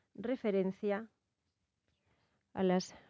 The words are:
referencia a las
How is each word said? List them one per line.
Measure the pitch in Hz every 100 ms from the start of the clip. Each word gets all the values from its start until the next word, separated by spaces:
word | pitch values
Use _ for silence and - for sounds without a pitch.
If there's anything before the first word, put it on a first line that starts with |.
| _
referencia | - 226 262 220 196 185 190 208 202 226 _ _ _ _ _ _ _ _ _ _ _ _ _ _
a | -
las | 190 185 - -